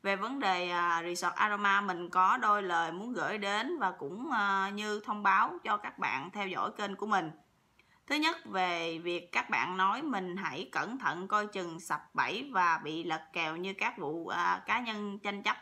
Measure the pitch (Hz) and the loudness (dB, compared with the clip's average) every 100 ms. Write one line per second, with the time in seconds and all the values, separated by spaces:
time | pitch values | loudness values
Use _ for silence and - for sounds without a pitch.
0 | 196 196 214 277 202 180 180 175 175 170 | 0 0 0 0 2 2 2 2 2 2
1 | 170 175 175 - 214 208 202 196 202 175 | 0 -2 -2 2 0 2 4 4 2 -2
2 | 175 185 185 247 226 208 196 170 165 170 | 0 4 4 4 4 4 4 2 0 -2
3 | 226 233 151 208 196 208 254 339 196 180 | -6 -2 -2 0 0 0 0 0 0 -2
4 | 143 190 294 247 202 196 196 202 214 214 | -8 -6 -2 0 2 2 0 -2 -4 -4
5 | 208 208 202 190 240 359 214 208 - - | -4 0 4 6 4 0 -2 -2 -2 -4
6 | 151 127 160 208 196 165 107 - 202 190 | -2 -2 -4 -6 -4 -2 -2 -2 -6 -4
7 | 214 202 165 - _ _ _ _ _ _ | 2 2 2 -10 _ _ _ _ _ _
8 | - 294 311 349 - 190 185 170 165 165 | -2 2 2 0 -4 0 2 0 -2 -2
9 | 175 175 175 - - 123 139 185 190 226 | -2 -4 -2 -2 0 0 0 2 2 2
10 | 311 214 185 180 170 143 - 151 156 262 | -2 -2 -2 -4 -4 -6 -4 -4 -2 -2
11 | 196 160 185 214 208 202 175 165 - 151 | -2 -2 0 0 0 -4 -6 -8 -4 -6
12 | - - 123 190 277 214 175 165 151 160 | -4 -2 -2 -2 -2 2 4 4 0 -4
13 | 170 160 - 175 160 160 190 196 214 247 | -2 -4 -4 -4 -4 -2 -6 -4 -6 -4
14 | 147 165 165 175 175 185 - 220 240 214 | -6 -4 -4 0 2 0 0 -2 -2 -4
15 | 208 202 208 202 208 208 | -6 -6 -6 -2 -2 -2